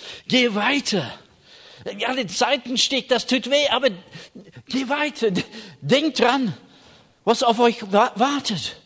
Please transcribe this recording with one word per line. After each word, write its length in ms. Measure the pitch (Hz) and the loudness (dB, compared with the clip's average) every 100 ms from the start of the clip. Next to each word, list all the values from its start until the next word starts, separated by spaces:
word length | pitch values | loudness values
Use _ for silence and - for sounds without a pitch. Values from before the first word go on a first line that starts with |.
| - - - | -18 -16 0
Geh 280 | 254 240 | 2 2
weiter. 540 | 202 214 285 - 202 123 - - _ _ - - - - 202 | 0 0 -2 0 -2 -4 -10 -20 _ _ -20 -20 -16 -12 -6
Ja, 160 | 233 | -4
der 140 | 262 202 | -4 -4
Seitenstich, 800 | - 233 277 240 247 - 269 - | -2 0 0 -2 -2 0 0 0
das 180 | 240 - | 0 2
tut 220 | 254 240 | -2 2
weh, 180 | 285 285 | 2 2
aber 220 | 226 262 180 - - - - - - - | 2 0 -2 -10 -20 -20 -20 -20 -20 -6
geh 220 | 262 254 | -4 -2
weiter. 420 | 294 294 - 277 | -2 -2 -2 0
D-, 140 | 277 - - - - | 0 -4 -12 -18 -10
denkt 400 | 139 269 311 - | 2 2 2 2
dran, 320 | 247 277 240 131 - - - - _ _ | 2 2 0 -4 -12 -20 -20 -20 _ _
was 180 | - 233 | 0 2
auf 160 | 247 220 | 2 4
euch 320 | 240 - 202 | 2 2 2
wa-, 200 | 202 240 190 | 2 4 2
wartet. 600 | 262 285 - 180 - - | 0 0 -4 -4 -6 -12